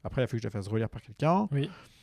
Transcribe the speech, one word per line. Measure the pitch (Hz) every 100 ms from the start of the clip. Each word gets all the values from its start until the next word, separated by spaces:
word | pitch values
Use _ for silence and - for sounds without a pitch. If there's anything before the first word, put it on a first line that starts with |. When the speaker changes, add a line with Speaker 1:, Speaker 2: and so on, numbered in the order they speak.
| -
Speaker 1:
Après, | -
il |
a | 120
fallu | 117
que |
je | 113
la |
fasse | 104 98
relire | 110 110
par | 117
quelqu'un. | - 107 151 185 208
Speaker 2:
Oui. | 139 156 - - -